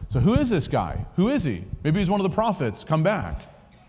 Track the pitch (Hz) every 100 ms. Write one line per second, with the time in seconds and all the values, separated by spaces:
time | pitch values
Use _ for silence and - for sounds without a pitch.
0 | - 127 139 254 277 196 - 127 87 73
1 | - - 202 277 160 90 95 - 147 160
2 | 180 202 190 185 226 196 127 101 - 156
3 | 160 208 90 76 - - - -